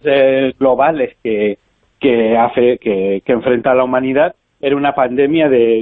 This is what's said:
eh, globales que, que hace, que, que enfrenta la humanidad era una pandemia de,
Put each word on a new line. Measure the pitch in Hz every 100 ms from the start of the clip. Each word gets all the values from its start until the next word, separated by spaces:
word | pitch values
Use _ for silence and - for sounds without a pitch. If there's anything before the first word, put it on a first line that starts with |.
| 151
eh, | 139 135 135 131 127
globales | 135 123 143 156 123 -
que, | 117 104 104 101 _ _ _ -
que | 139 117 110 113
hace, | 117 127 123 127
que, | 113 98 98 98 -
que |
enfrenta | 120 127 120 127
la | 127
humanidad | 127 127 131 135 170 - _ _
era | 139 139
una | 143
pandemia | 139 127 123 143 160 151
de, | 127 117 113